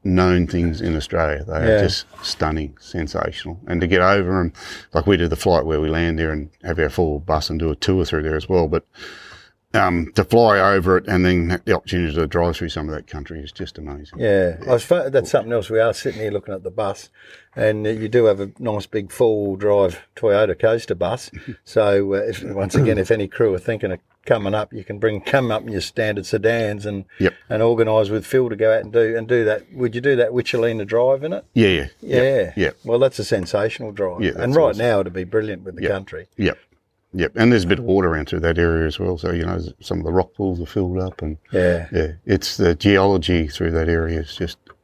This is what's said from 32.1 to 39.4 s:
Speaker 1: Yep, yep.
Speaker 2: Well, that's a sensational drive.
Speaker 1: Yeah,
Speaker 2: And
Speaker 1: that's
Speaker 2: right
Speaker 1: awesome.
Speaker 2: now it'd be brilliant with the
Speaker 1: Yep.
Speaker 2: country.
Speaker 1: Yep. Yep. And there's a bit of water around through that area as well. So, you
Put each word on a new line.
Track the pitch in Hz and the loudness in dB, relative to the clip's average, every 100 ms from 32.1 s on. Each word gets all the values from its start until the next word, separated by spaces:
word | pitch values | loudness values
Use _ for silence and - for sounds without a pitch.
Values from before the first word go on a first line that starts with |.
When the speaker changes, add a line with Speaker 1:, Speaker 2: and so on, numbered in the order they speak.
| 127 | 2
Speaker 1:
Yep, | 131 131 87 104 | 4 2 0 0
yep. | 80 - | -2 -2
Speaker 2:
Well, | - 117 | -2 2
that's | 135 - | 2 0
a | |
sensational | 104 107 87 104 110 - 113 | -4 -2 -2 -2 -2 -4 -12
drive. | 101 92 90 | -6 -6 -2
Speaker 1:
Yeah, | 95 | -2
Speaker 2:
And | - 120 | -2 0
Speaker 1:
that's | 147 | 2
Speaker 2:
right | 143 | 2
Speaker 1:
awesome. | 101 120 | 2 0
Speaker 2:
now | 104 | 0
it'd | 90 | -2
be | 92 90 | -6 -2
brilliant | 110 107 90 | -2 -2 -8
with | 95 85 | -12 -6
the | |
Speaker 1:
Yep. | - | -4
Speaker 2:
country. | 98 95 80 92 - | -4 -6 -16 -16 -2
Speaker 1:
Yep. | 98 - _ _ _ _ _ | -2 -2 _ _ _ _ _
Yep. | 90 80 110 | -4 -4 2
And | 113 | 4
there's | 117 | 4
a | 87 | 2
bit | 87 | -2
of | 64 | 2
water | 95 90 | 2 2
around | 80 76 | -2 -4
through | 85 | -2
that | 82 85 | 0 2
area | 85 82 80 | 2 2 -2
as | - | -2
well. | 92 85 | -4 -4
So, | 87 | -4
you | 87 | -4